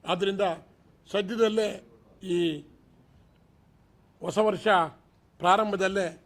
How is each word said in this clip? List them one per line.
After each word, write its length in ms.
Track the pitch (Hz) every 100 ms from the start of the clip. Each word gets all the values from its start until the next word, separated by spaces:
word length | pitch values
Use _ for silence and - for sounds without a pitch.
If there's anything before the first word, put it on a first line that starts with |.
| -
ಆದ್ದರಿಂದ 320 | 175 196 196 196 165 - _ _ _ _
ಸದ್ಯದಲ್ಲೇ 560 | 196 196 226 220 220 214 180 - - _ _ 190
ಈ 40 | 175 170 147 - - _ _ _ _ _ _ _ _ _ _ _ _ _ _
ಹೊಸ 160 | 180 196 214
ವರ್ಷ 180 | 185 220 190 160 - _ _ _ _
ಪ್ರಾರಂಭದಲ್ಲೇ 680 | 175 202 214 196 190 196 175 -